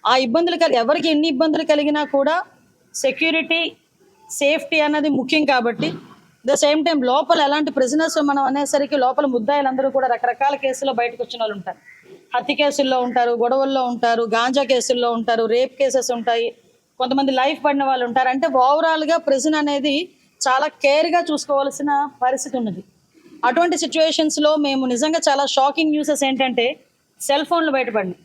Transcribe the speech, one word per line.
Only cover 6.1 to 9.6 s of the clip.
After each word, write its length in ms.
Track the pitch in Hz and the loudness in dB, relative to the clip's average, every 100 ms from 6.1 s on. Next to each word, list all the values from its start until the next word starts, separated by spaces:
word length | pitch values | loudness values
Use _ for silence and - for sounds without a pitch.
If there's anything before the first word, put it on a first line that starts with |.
| - _ _ 240 | -20 _ _ -4
the 100 | 277 | 2
same 280 | 294 311 | 2 2
time 200 | 311 302 | 0 0
లోపల 360 | 247 269 311 320 | 0 0 2 2
ఎలాంటి 300 | 285 294 302 | 2 0 -2
ప్రిజనర్స్ 540 | 277 254 302 320 320 | -2 -2 0 0 0
మనం 180 | 285 277 | 0 0
అనేసరికి 540 | 269 277 277 285 285 285 | 0 -2 -2 -2 0 0
లోపల 300 | 254 262 285 | 0 0 0
ముద్దాయిలందరూ 640 | 240 214 285 | 0 0 0